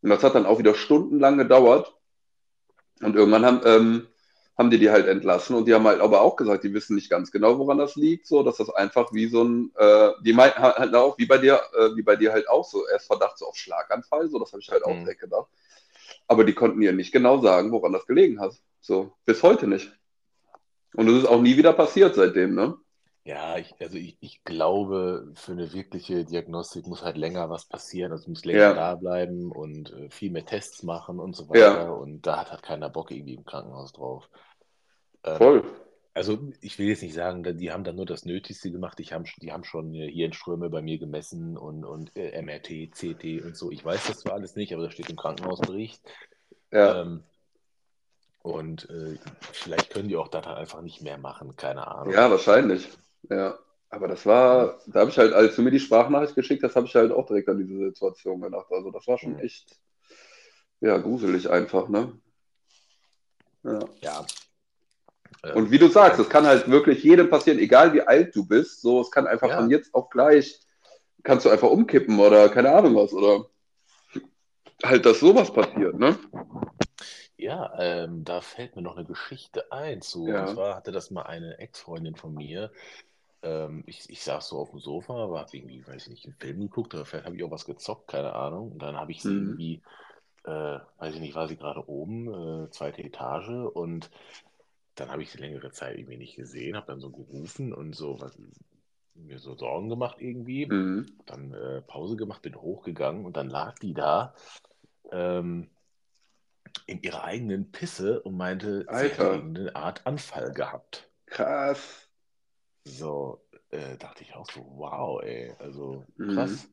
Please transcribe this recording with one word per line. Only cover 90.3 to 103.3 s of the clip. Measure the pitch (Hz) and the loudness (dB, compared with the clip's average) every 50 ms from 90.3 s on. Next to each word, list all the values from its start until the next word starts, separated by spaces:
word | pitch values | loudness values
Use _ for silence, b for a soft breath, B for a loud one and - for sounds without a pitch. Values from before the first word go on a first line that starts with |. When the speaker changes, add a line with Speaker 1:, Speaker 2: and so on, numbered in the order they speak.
| b _ _ | b _ _
Speaker 2:
äh, | - 80 78 78 76 71 69 - _ _ _ | -14 -12 -12 -10 -12 -12 -14 -18 _ _ _
weiß | 82 80 78 | -16 -16 -14
ich | 82 | -14
nicht, | 82 73 71 | -16 -14 -12
war | 80 80 | -12 -12
sie | 76 78 | -12 -12
gerade | 78 76 76 73 76 73 - | -14 -14 -16 -14 -14 -16 -16
oben, | 73 69 78 90 110 117 117 120 107 92 85 80 80 80 80 | -16 -16 -14 -14 -14 -14 -14 -14 -14 -14 -14 -14 -14 -14 -16
äh, | 76 | -18
zweite | _ - 78 73 73 - - | _ -14 -14 -14 -14 -16 -20
Etage | - - - 65 64 69 82 92 110 120 123 123 110 107 | -20 -18 -16 -14 -12 -12 -12 -12 -12 -14 -12 -12 -12 -12
und | 92 85 85 82 82 80 - b b b b b b b b b b b b b _ _ _ _ | -12 -12 -12 -12 -14 -16 -20 b b b b b b b b b b b b b _ _ _ _
dann | - 67 - 67 | -20 -18 -16 -14
hab | 73 | -16
ich | 76 - | -16 -16
sie | - - | -18 -20
längere | 71 73 76 69 64 67 | -20 -18 -18 -18 -20 -20
Zeit | _ - - 64 - | _ -18 -18 -16 -16
irgendwie | - - 64 62 | -18 -18 -20 -20
nicht | 62 60 58 _ | -20 -20 -20 _
gesehen, | - 64 62 65 67 60 71 98 | -20 -20 -20 -18 -16 -14 -14 -14
hab | 104 - | -14 -16
dann | - 67 65 | -16 -18 -18
so | 67 69 | -18 -20
gerufen | - - - _ 69 - 76 87 - - 139 123 - | -20 -20 -20 _ -20 -20 -20 -20 -16 -14 -14 -14 -14
und | - 73 78 76 | -14 -16 -18 -18
so | - 80 73 69 65 | -16 -14 -14 -14 -14
was, | 67 67 _ _ - _ _ _ _ _ _ _ _ _ _ _ _ _ _ | -18 -20 _ _ -20 _ _ _ _ _ _ _ _ _ _ _ _ _ _
mir | _ 82 76 69 65 | _ -20 -20 -20 -20
so | _ - 65 | _ -20 -20
Sorgen | - - - 65 85 98 110 | -14 -12 -10 -10 -10 -10 -10
gemacht | 117 117 123 120 - _ | -10 -10 -10 -12 -12 _
irgendwie. | - 127 120 123 117 123 127 135 147 | -16 -16 -14 -14 -14 -14 -12 -12 -8
Speaker 1:
Mhm. | 135 104 98 95 92 92 101 135 - _ _ | -6 -4 -4 -4 -4 -6 -8 -10 -12 _ _
Speaker 2:
Hab | _ | _
dann, | - - 67 69 69 - | -20 -20 -20 -20 -18 -16
äh, | 50 - 65 67 67 - | -16 -14 -14 -14 -14 -16
Pause | _ - 71 76 95 110 | _ -18 -16 -12 -12 -12
gemacht, | 107 110 98 98 - _ | -12 -12 -14 -16 -18 _
bin | - - | -20 -20
hochgegangen | - - 80 95 - _ - 82 80 78 67 80 101 104 | -16 -14 -14 -14 -14 _ -16 -12 -8 -8 -8 -8 -10 -14
und | 90 | -14